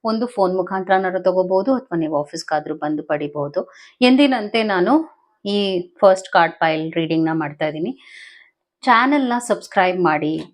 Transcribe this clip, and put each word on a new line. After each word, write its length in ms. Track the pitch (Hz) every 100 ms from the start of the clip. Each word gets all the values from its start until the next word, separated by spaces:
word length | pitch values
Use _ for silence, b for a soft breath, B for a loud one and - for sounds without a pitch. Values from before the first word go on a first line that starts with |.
ಒಂದು 220 | 226 220 240
ಫೋನ್ 300 | - 190 185
ಮುಖಾಂತರನಾದ್ರೂ 680 | 180 190 185 190 185 185
ತಗೋಬಹುದು 520 | 185 180 185 185 190
ಅಥವಾ 240 | 262 262 170
ನೀವು 220 | 156 151
ಆಫೀಸ್ಗಾದ್ರೂ 540 | 151 165 - 156 151
ಬಂದು 280 | 156 151 151
ಪಡಿಬಹುದು. 720 | 151 147 147 147 143 160 - B B B
ಎಂದಿನಂತೆ 640 | 247 262 285 254 208 233
ನಾನು 540 | 214 190 185 294 320 _ _ _
ಈ 360 | 202 202 196 185 180 _
ಫಸ್ಟ್ 320 | 202 190 185
ಕಾರ್ಡ್ 220 | 190 165
ಪೈಲ್ 380 | - 160 160 160
ರೀಡಿಂಗ್ 320 | 165 160 160
ನ 40 | 160
ಮಾಡ್ತಾ 340 | 160 151 147 156
ಇದೀನಿ. 320 | 151 185 269 B B B B B _ _ _
ಚಾನೆಲ್ 460 | - 233 254 294 262
ನ 40 | 240
ಸಬ್ಸ್ಕ್ರೈಬ್ 640 | 240 214 - - 185 185
ಮಾಡಿ 440 | 170 151 151 156 -